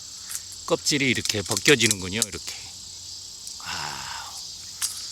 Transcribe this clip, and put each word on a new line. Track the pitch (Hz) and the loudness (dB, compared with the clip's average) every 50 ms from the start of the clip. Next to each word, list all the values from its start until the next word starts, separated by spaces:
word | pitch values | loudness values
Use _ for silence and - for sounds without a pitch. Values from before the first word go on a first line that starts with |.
| - - - - - - - - - - - - - | -12 -12 -12 -12 -10 -6 -6 -6 -6 -8 -12 -10 2
껍질이 | - 170 - - - 156 135 139 131 | 2 2 2 4 2 4 4 6 6
이렇게 | 107 104 92 - - 104 | 4 4 2 2 0 0
벗겨지는군요. | 92 - 110 95 - - 147 117 113 110 101 95 92 92 98 113 113 | 0 2 0 4 8 8 8 10 8 6 6 4 0 -2 2 2 0
이렇게. | 101 90 - - - - - - - - - - - - - - - - - - - - - - - - - | 0 0 -6 -6 -8 -8 -8 -10 -12 -12 -12 -12 -12 -12 -12 -10 -10 -12 -12 -12 -14 -14 -12 -12 -12 -10 -8
아, | - - - 85 78 73 71 65 69 - - - - - - - - - - - - - - - - - - - - - | -6 -6 -4 -4 -4 -6 -6 -6 -6 -6 -6 -6 -6 -8 -8 -8 -8 -8 -10 -10 -10 -10 -4 -2 -2 -2 -2 -4 -6 -8